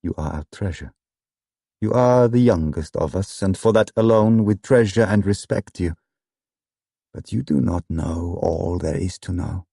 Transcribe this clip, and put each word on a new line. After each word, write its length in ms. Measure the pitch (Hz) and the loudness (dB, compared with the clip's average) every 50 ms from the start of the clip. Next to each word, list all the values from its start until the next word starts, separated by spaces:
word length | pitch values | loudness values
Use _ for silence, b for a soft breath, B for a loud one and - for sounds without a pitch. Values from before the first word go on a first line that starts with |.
You 120 | _ 87 - - | _ -8 -6 -6
are 140 | 80 76 | -6 -6
our 120 | 80 80 73 _ | -6 -8 -10 _
treasure. 400 | - - - 95 82 - - 95 - _ _ _ _ _ _ _ _ _ _ _ _ _ _ _ _ _ | -12 -8 -6 -6 -6 -8 -12 -16 -18 _ _ _ _ _ _ _ _ _ _ _ _ _ _ _ _ _
You 120 | - 107 - | -4 0 2
are 340 | 123 127 123 123 123 123 120 | 4 4 4 6 4 4 4
the 120 | 117 123 | 4 4
youngest 560 | 123 120 107 85 80 78 73 - 80 - _ | 4 4 4 2 0 -2 -2 -4 -8 -6 _
of 200 | - 78 78 - | -4 -4 -2 -2
us, 260 | 92 98 - - - | -4 -6 -6 -6 -4
and 140 | - 98 92 | -2 -2 -2
for 160 | - - 113 107 | 0 0 2 4
that 180 | 110 104 - _ | 4 2 0 _
alone 480 | - 110 113 113 110 107 110 113 113 107 | 0 2 4 4 4 4 4 4 2 4
we 120 | 101 107 | 2 0
treasure 480 | 101 _ - 139 123 117 104 98 113 113 | -2 _ 2 4 4 4 2 2 2 2
and 220 | 101 104 104 95 | 4 2 2 2
respect 540 | 95 104 - - _ - 110 107 - _ - | 2 -2 -2 -2 _ -4 -4 -4 -8 _ -4
you. 140 | 90 85 80 _ _ _ _ _ _ _ _ _ _ _ _ _ _ _ _ _ _ _ _ _ _ _ _ | -4 -4 -4 _ _ _ _ _ _ _ _ _ _ _ _ _ _ _ _ _ _ _ _ _ _ _ _
But 180 | - - - | -18 -14 -8
you 100 | - 113 | -6 -6
do 180 | 131 - - 71 | -4 0 0 0
not 240 | 90 101 87 87 85 _ | 0 0 -2 -4 -4 _
know 480 | 85 80 82 82 82 82 85 85 85 82 | -6 -4 -4 -4 -4 -4 -6 -6 -6 -4
all 360 | - 82 82 82 92 90 87 90 | -2 -2 -2 -2 -2 -2 -4 -2
there 180 | - 80 78 | -2 -2 -2
is 220 | 95 92 92 - - | -2 -4 -4 -6 -10
to 120 | - - | -10 -6
know. 340 | 90 87 90 - - 92 87 _ | -6 -4 -4 -6 -6 -8 -10 _